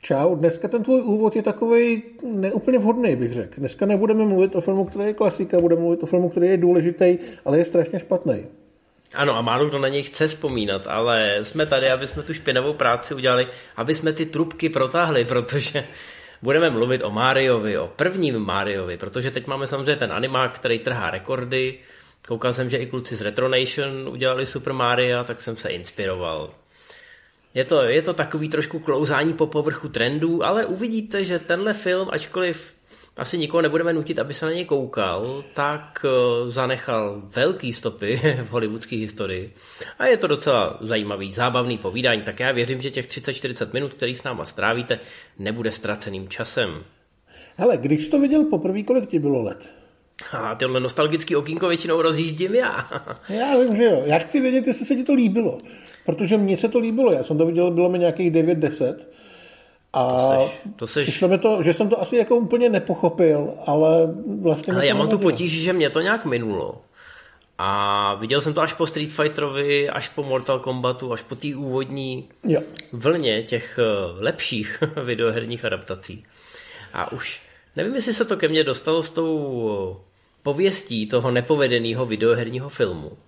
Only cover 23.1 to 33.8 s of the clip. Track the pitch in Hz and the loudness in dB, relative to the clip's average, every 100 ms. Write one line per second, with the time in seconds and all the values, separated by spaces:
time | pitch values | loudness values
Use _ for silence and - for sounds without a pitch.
23.1 | 110 104 104 131 127 131 139 139 135 135 | -6 -4 -2 0 2 0 -4 -6 -6 -8
24.1 | 123 131 131 131 139 120 131 120 123 127 | -2 -2 0 -4 -6 -6 -2 0 2 2
25.1 | 120 123 117 - 113 - 87 90 - 98 | 0 -2 -8 -10 -8 -6 -8 -10 -6 -4
26.1 | 92 85 80 76 - _ _ - - - | -2 -4 -6 -8 -14 _ _ -20 -20 -20
27.1 | - _ _ _ 127 131 156 123 139 160 | -20 _ _ _ -4 2 4 4 4 2
28.1 | 160 139 160 151 156 151 165 156 135 151 | -2 -2 -2 -2 -2 -4 -6 -2 0 2
29.1 | 139 156 160 151 151 147 156 - 120 117 | 2 0 0 -2 0 -2 -4 -6 -2 0
30.1 | 147 165 170 - 202 208 185 233 220 214 | 0 0 0 2 0 0 -4 -2 -4 -4
31.1 | 202 185 175 170 175 208 208 185 185 190 | -4 -2 -4 -2 0 0 -2 0 0 -2
32.1 | 151 - 185 180 165 - _ _ - - | -6 -6 -2 -2 -2 -10 _ _ -20 -20
33.1 | - - 180 147 165 156 156 | -10 -6 -4 0 2 2 2